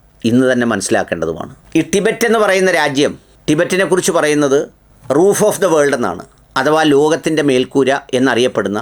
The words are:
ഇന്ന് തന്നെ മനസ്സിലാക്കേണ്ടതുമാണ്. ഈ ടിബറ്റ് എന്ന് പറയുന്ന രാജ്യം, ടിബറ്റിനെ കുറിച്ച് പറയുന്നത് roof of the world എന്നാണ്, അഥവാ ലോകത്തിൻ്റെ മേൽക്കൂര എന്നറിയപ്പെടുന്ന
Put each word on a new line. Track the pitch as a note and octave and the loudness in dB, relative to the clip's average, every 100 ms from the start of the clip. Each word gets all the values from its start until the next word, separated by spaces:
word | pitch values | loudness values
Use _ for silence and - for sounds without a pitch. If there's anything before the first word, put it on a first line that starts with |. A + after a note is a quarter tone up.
| _ _ A2+ | _ _ 0
ഇന്ന് | B2 B2+ | 2 2
തന്നെ | B2+ A#2 | 2 0
മനസ്സിലാക്കേണ്ടതുമാണ്. | G#2 - G#2+ F2+ F2 D#2+ D#2 - - - D#3+ | -2 -2 -2 -2 -4 -4 -6 -10 -16 -6 -4
ഈ | D3+ | 0
ടിബറ്റ് | G3 F#3 F3+ A#3 | 0 -2 -2 0
എന്ന് | A3+ | 2
പറയുന്ന | G#3 F#3+ F#3+ E3+ | 2 2 0 0
രാജ്യം, | D3 C3+ C3 - _ _ - | 0 0 -2 -2 _ _ -2
ടിബറ്റിനെ | D#3 E3+ F#3 F3+ | -2 0 -2 0
കുറിച്ച് | F3+ - E3+ | 0 0 0
പറയുന്നത് | D3+ D3 C#3+ C#3 - - _ _ - C3+ | 0 0 2 0 -2 -10 _ _ -4 2
roof | G3 G3+ G#3 | 2 2 0
of | - | 0
the | F3+ | 0
world | D#3+ C#3+ C3 | 2 0 0
എന്നാണ്, | G#2 E2+ - _ _ C3 | -4 -6 -12 _ _ -4
അഥവാ | C3 D#3 D#3+ | 0 2 2
ലോകത്തിൻ്റെ | C#3 D3+ E3 E3+ D#3 D3 | 2 2 0 -2 -2 0
മേൽക്കൂര | B2+ B2+ C#3+ C3 C#3 - B2 | 0 0 0 0 0 -4 -2
എന്നറിയപ്പെടുന്ന | C3 A#2 B2+ A#2 G2 G#2 | 0 0 0 -2 -4 -6